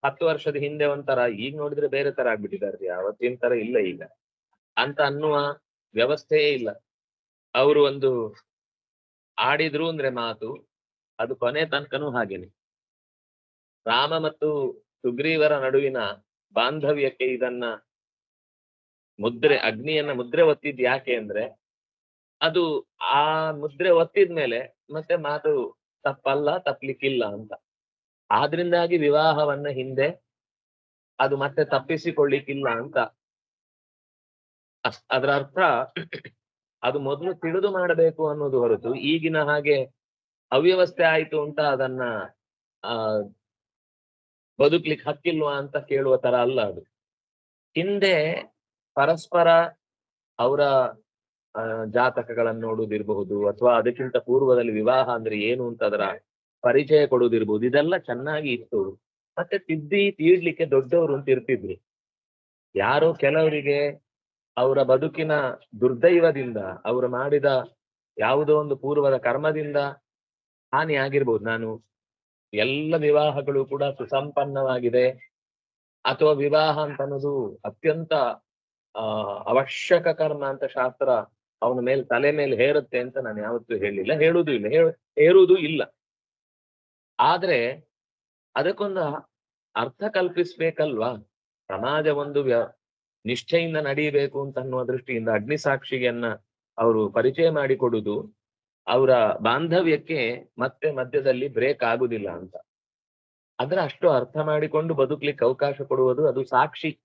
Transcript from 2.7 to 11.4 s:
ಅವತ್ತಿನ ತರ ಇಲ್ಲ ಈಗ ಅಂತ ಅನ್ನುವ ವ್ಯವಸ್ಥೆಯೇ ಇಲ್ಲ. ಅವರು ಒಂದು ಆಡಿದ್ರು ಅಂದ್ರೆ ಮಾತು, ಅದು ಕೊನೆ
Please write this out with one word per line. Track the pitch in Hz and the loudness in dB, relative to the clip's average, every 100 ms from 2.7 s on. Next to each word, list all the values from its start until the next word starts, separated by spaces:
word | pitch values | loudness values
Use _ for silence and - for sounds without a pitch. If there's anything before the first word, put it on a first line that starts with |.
| 95 95 | -8 -8
ಅವತ್ತಿನ | 90 98 107 123 123 | -4 -6 -4 -6 -2
ತರ | 120 | -2
ಇಲ್ಲ | 120 110 123 | 0 0 -2
ಈಗ | 95 85 78 _ _ _ _ _ _ - | -2 -6 -14 _ _ _ _ _ _ -4
ಅಂತ | 131 143 | -4 0
ಅನ್ನುವ | 143 143 156 147 143 139 _ _ _ | -2 0 0 0 -2 -6 _ _ _
ವ್ಯವಸ್ಥೆಯೇ | 107 123 151 - 151 147 | 0 0 0 0 2 2
ಇಲ್ಲ. | 139 113 98 _ _ _ _ _ _ _ 120 | 0 -4 -8 _ _ _ _ _ _ _ 4
ಅವರು | 139 147 143 | 6 6 4
ಒಂದು | 139 131 123 113 - _ _ _ _ _ _ _ _ _ - | 4 0 0 -4 -10 _ _ _ _ _ _ _ _ _ -4
ಆಡಿದ್ರು | 117 147 160 147 165 | 0 0 0 -2 -4
ಅಂದ್ರೆ | 160 135 | -4 -4
ಮಾತು, | 123 117 110 110 135 _ _ _ _ _ _ | -4 -6 -8 -10 -12 _ _ _ _ _ _
ಅದು | 120 | -8
ಕೊನೆ | 131 | -2